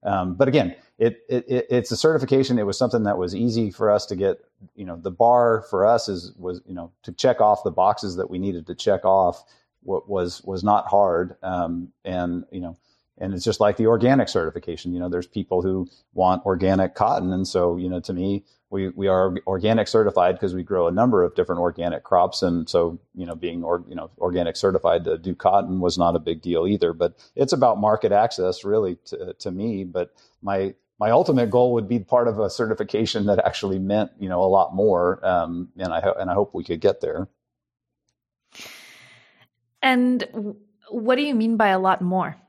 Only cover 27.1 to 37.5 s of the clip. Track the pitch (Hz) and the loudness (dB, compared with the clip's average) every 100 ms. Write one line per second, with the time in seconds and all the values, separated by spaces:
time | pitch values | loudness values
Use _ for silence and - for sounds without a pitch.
27.1 | _ - - 135 147 127 104 107 107 107 | _ -14 -4 -2 2 2 4 2 2 2
28.1 | 101 117 - 92 90 101 107 98 87 - | 2 2 0 -2 -2 -2 0 0 -6 -12
29.1 | - 92 - 101 92 110 101 92 90 87 | -12 -12 -10 -10 -6 -6 -6 -6 -6 -6
30.1 | _ _ _ 101 98 98 - _ _ 107 | _ _ _ -4 -2 -4 -8 _ _ 2
31.1 | 123 170 135 120 123 123 120 101 120 95 | 2 4 2 2 2 4 2 -2 -4 0
32.1 | 123 120 107 101 - 113 107 - 107 110 | 2 2 0 -4 -2 -2 -2 -2 -2 -2
33.1 | 110 101 95 - - 98 95 95 104 107 | 0 2 2 2 -2 -4 -4 0 0 -2
34.1 | _ 95 90 92 98 85 90 107 90 90 | _ -4 0 4 4 2 2 2 4 2
35.1 | 95 92 90 82 87 90 - 92 82 95 | 0 0 0 -2 -6 -10 -8 -4 -2 -2
36.1 | - 92 90 101 95 - 85 101 - 80 | -2 -2 -2 -2 -4 -8 -2 0 0 -4
37.1 | 78 98 _ _ | -6 -8 _ _